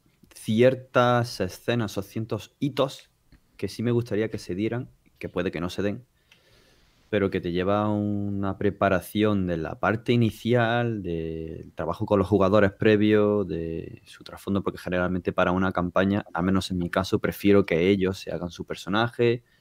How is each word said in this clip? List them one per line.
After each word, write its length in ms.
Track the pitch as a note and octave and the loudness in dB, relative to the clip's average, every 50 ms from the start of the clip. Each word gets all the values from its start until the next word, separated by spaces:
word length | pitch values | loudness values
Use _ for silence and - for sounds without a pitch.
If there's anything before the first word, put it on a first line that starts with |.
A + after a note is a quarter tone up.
| _ _ _ _ _ - - | _ _ _ _ _ -20 -20
ciertas 1040 | - - - A2 A2+ A#2+ C3 B2+ B2 - - - B2+ B2 B2 A#2+ A#2+ A#2+ A#2+ - - | -10 -4 0 4 6 6 6 4 2 -2 0 2 4 4 4 4 2 0 -2 -4 -6
escenas 560 | F#2+ F2+ - - - - A#2 A#2+ A2 G2+ - G#2 | -6 -6 -6 -6 -4 -2 -2 0 -2 -4 -6 -8
o 40 | |
ciertos 520 | F#2 - - A#2 A2 - A#2 G#2 - - _ - | -8 -8 -8 -8 -6 -6 -6 -8 -8 -10 _ -6
hitos 520 | C#3+ C#3+ B2 C#3+ C3 C#3+ - - - _ _ _ _ _ _ _ _ _ _ | -6 -4 0 0 -2 -2 -4 -8 -20 _ _ _ _ _ _ _ _ _ _
que 120 | - G#2 G2 | -10 -10 -8
sí 140 | - - | -6 -4
me 100 | A2 A#2+ | -2 0
gustaría 360 | A#2+ A#2+ A#2 - G#2 G#2 A2 A2 | 0 0 0 -2 -2 -2 -2 -2
que 80 | - G#2+ | -4 -8
se 160 | - - F2+ | -10 -8 -6
dieran, 320 | F#2+ G#2+ A2 A#2 B2 B2+ - - _ _ _ _ - | -4 -4 -4 -4 -6 -8 -10 -16 _ _ _ _ -14
que 100 | - E2+ | -12 -8
puede 240 | - F#2 F2 F#2 | -4 -4 -4 -4
que 80 | D#2+ D#2 | -4 -4
no 100 | E2+ F2+ | -6 -6
se 120 | - - | -4 -4
den, 220 | F#2+ G#2 G2+ B2 - _ _ _ _ _ _ _ _ _ _ _ _ _ _ _ _ _ _ _ _ _ | -4 -4 -4 -6 -12 _ _ _ _ _ _ _ _ _ _ _ _ _ _ _ _ _ _ _ _ _
pero 200 | - G2+ G2 F#2+ | 0 0 2 2
que 100 | F#2+ F2+ | 0 -2
te 120 | E2+ F2+ | -4 -2
lleva 300 | E2+ F2+ F2+ G2 G2+ G#2 | -2 -2 0 0 0 0
a 60 | G#2 G#2+ | 0 0
una 680 | G#2 G#2 G#2 G#2 G#2 G2+ G2+ G2+ G2+ G2 G2 G2 F#2+ - | 0 0 0 -2 -2 -4 -4 -4 -4 -4 -4 -4 -4 -2
preparación 880 | G#2 G2+ F2 - G2+ F#2+ F#2 F2 - - - G#2 G#2 G#2+ G#2 G2 F#2 | -2 -2 0 2 2 2 2 2 0 -2 0 2 2 2 2 2 0
de 100 | F2 E2+ | 0 -2
la 220 | E2 D#2 D#2 E2+ - | -2 -4 -6 -6 -2
parte 340 | - F#2 G#2 A2 - - | 0 0 0 0 0 2
inicial, 920 | A#2+ A#2+ A#2 G#2+ - - - A2+ A#2+ A#2+ A#2 A2 A#2+ A#2+ A#2+ A#2 A2+ G#2 | 2 4 2 2 0 -2 0 2 2 2 2 2 0 0 -2 -2 -4 -4
del 680 | F2 F2 E2+ E2 D#2+ E2 D#2+ D#2+ D#2+ D#2+ E2+ E2+ E2 - - | -6 -4 -4 -4 -4 -6 -6 -8 -8 -10 -12 -12 -14 -12 -10
trabajo 300 | - E2 D#2 E2+ - G#2+ | -6 -4 -4 -4 -4 0
con 120 | G#2+ G#2+ G2 | 2 2 2
los 80 | F#2+ | 4
jugadores 460 | F2+ G#2 F#2 F#2+ F#2+ G2+ G#2+ G2+ G2 | 4 4 4 4 6 6 6 4 4
previo, 720 | - - - G#2+ G#2+ G2+ G#2+ G#2+ G#2+ G#2 G#2 G#2 G#2 G#2 G2 | 2 2 4 4 4 6 6 4 4 4 4 4 2 0 -2
de 580 | E2+ E2 E2 E2 E2 E2 E2 F2+ - A#2+ - _ | -2 -6 -6 -6 -6 -6 -8 -8 -10 -14 -18 _
su 180 | - - - - | -20 -20 -20 -20
trasfondo, 380 | - E2+ F2 - G2 G2 G2 F2+ | -18 -18 -10 -6 -2 -2 -2 -2
porque 140 | F#2 F2 - | -4 -6 -6
generalmente 540 | - F2 F2+ F2+ F2+ F2+ F#2 F2+ - G2 | -6 -2 -2 0 0 0 -2 -2 -4 -2
para 200 | E2+ - F2+ F#2 | 0 2 2 2
una 180 | F2+ F#2 F#2+ F#2+ | 2 2 0 0
campaña, 520 | - F2+ F2 F2 - F#2 F#2+ G2 G2+ G#2+ - - | 0 -2 -2 0 0 0 2 2 0 -2 -2 -4
al 100 | - E2+ | -4 -2
menos 280 | F2 F#2+ F#2+ F#2+ - - | 0 2 0 0 0 -2
en 60 | F#2+ F2+ | -4 -4
mi 120 | F2 E2+ | -4 -2
caso, 280 | - F#2+ F#2 - A2 - | -2 -2 -2 0 0 -2
prefiero 440 | - - - - - G2+ G2+ G2+ F#2 | 0 -2 -4 0 2 4 6 6 4
que 220 | - E2+ D#2+ F2 F#2+ | 4 2 2 4 4
ellos 300 | G2+ F#2+ F#2 F#2 G2 - | 4 2 2 -2 -2 -4
se 140 | - - | -8 -10
hagan 180 | E2 E2 F2 E2+ | -8 -8 -8 -8
su 140 | - - E2+ | -10 -10 -12
personaje 800 | - E2 - - E2+ G2 G#2+ A#2 A#2+ - - A#2+ A#2 A#2 B2 - _ _ _ | -10 -12 -10 -8 -4 -2 -2 -2 -2 -2 0 0 0 0 -2 -6 _ _ _